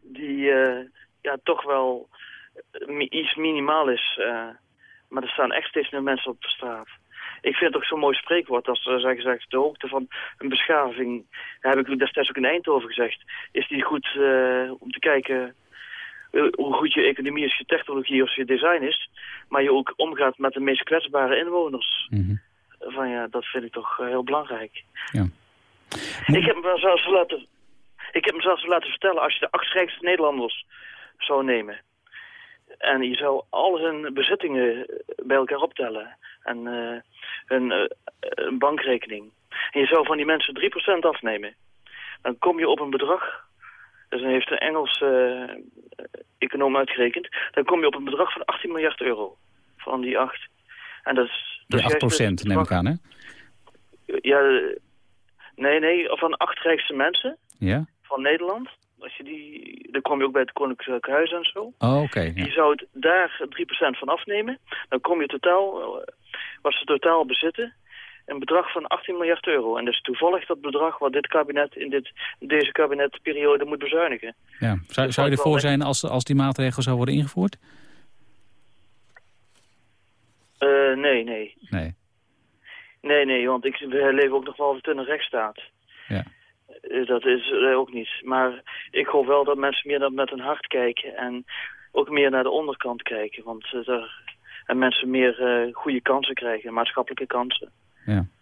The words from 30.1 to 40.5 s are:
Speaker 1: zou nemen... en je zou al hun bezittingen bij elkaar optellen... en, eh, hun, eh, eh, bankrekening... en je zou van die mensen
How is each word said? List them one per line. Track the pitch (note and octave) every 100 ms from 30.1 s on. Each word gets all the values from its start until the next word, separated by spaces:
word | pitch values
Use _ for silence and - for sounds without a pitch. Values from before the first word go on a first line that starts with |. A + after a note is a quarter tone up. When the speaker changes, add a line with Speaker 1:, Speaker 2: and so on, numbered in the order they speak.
| F3+ D#3 C#3 A#2 - - - - - - _
Speaker 1:
zou | - C#3
nemen... | C3+ A#2+ G#2 G#2 _ _ _ - - - - - _ -
en | - C3+
je | B2 B2
zou | C#3+ C3+ -
al | - F3 F3
hun | D#3+ D#3 D3+
bezittingen | C3+ C3+ G3+ E3+ C3 B2 A#2 B2+ - - - C3
bij | C3+
elkaar | C3 C#3+
optellen... | D#3 - B2+ A2 G#2+ - - -
en, | - A#2 A#2
eh, | A#2+ A#2 A#2 - _ - - -
hun, | C3 B2+
eh, | F#2 G2+ - - _
eh, | - - D#2+ B2+
bankrekening... | C#3+ D3+ C3+ A#2+ A#2 G#2+ G#2+ _ _ - -
en | D3
je | C3+
zou | E3 F#3
van | D#3
die | D3
mensen | D#3+ -